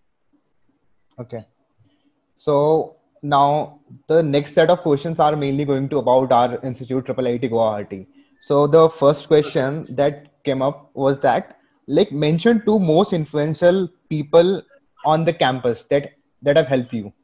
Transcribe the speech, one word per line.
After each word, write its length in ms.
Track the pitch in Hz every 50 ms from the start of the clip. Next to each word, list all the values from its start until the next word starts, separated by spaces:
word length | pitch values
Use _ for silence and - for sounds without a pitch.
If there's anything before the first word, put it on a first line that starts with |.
| _ _ _ _ _ _ _ _ _ _ _ _ _ _ _ _ _ _ _ _ _ _ _ 127
Okay. 260 | 117 120 120 113 110 _ _ _ _ _ _ _ _ _ _ _ _ _ _ _ _ _ _
So 640 | _ - 156 143 143 147 156 160 156 120 - - _ _ _ _ -
now 580 | - 143 147 139 143 143 147 151 - - - _ _ _ - - _
the 160 | - 156 170
next 320 | 165 143 139 147 143 - -
set 160 | 180 160 170
of 100 | 180 175
questions 400 | - 160 143 139 - 170 165 165
are 160 | 156 151 151
mainly 300 | 151 143 139 135 143 147
going 240 | 139 139 135 139 139
to 80 | 151 139
about 340 | 117 123 127 131 135 123
our 260 | 127 120 123 120 120 - -
institute, 400 | 131 117 - 127 117 127 131 127
triple 240 | - 117 131 127 120
I 80 | 120
T 120 | 120 135 113
Guwahati. 580 | 113 117 113 110 107 104 101 - 101 95 95 _ _ _ _ _ _ _
So 260 | - - 143 143 147
the 220 | 147 156 165 160 160
first 400 | - - 139 143 151 151 - -
question 680 | 160 151 147 - - 151 127 135 147 160 - - 131
that 480 | 135 139 147 143 - - _ _ _ -
came 180 | 143 131 131
up 280 | 131 143 - - - _ -
was 240 | 127 139 139 139 135
that, 380 | - 131 117 180 - - - _ _ _ _ _ -
like, 260 | - 143 165 202 -
mention 520 | 135 147 151 151 165 165 - 233 240 214 -
two 140 | 214 214 214
most 340 | 185 160 156 170 214 -
influential 760 | 196 165 151 - - 147 147 160 151 - 175 175 185 196 180 165 _ _ _ -
people 540 | 156 151 143 143 - 170 175 185 196 160 - _ _ _ _ _ _ _ -
on 200 | 147 156 165 165
the 80 | 170
campus 520 | 156 - 151 127 131 127 120 123 113 - -
that, 260 | - 143 143 - - _ _ _ _ _ _
that 140 | - 143 -
have 120 | 160 156 131
helped 260 | 139 127 120 - 120
you. 180 | 110 98 101 _ _